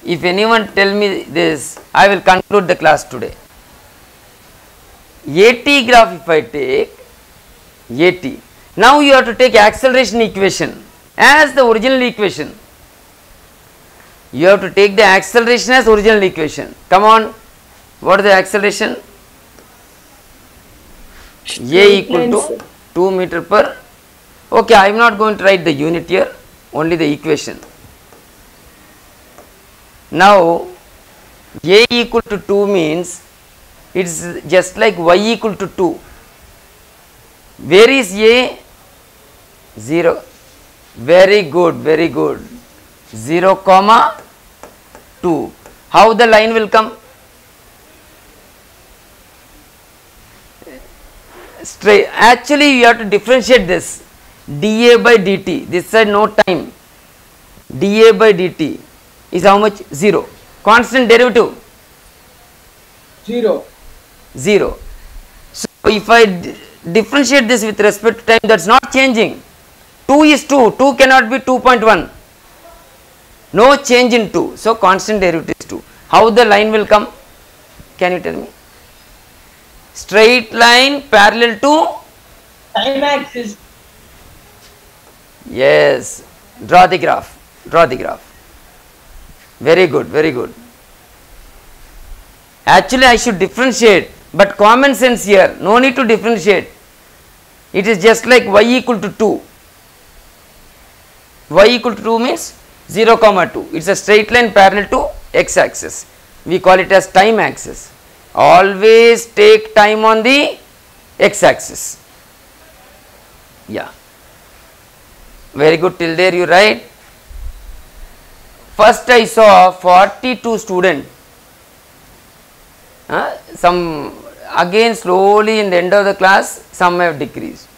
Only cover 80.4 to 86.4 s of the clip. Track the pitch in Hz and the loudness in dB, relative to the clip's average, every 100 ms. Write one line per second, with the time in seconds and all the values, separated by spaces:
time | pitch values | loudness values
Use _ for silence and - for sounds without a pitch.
80.4 | 226 226 233 240 269 285 269 214 208 214 | -4 0 2 4 2 -2 0 2 2 2
81.4 | 233 208 277 311 - - - _ _ _ | -2 0 0 0 0 -6 -20 _ _ _
82.4 | _ _ _ 208 233 269 285 285 269 247 | _ _ _ -8 -6 -4 -2 -4 -6 -12
83.4 | 214 - _ _ _ _ _ _ - - | -14 -16 _ _ _ _ _ _ -20 -20
84.4 | _ _ _ _ _ _ _ _ _ _ | _ _ _ _ _ _ _ _ _ _
85.4 | - 110 135 151 147 131 - - - _ | -16 -2 2 2 2 -2 -6 -18 -20 _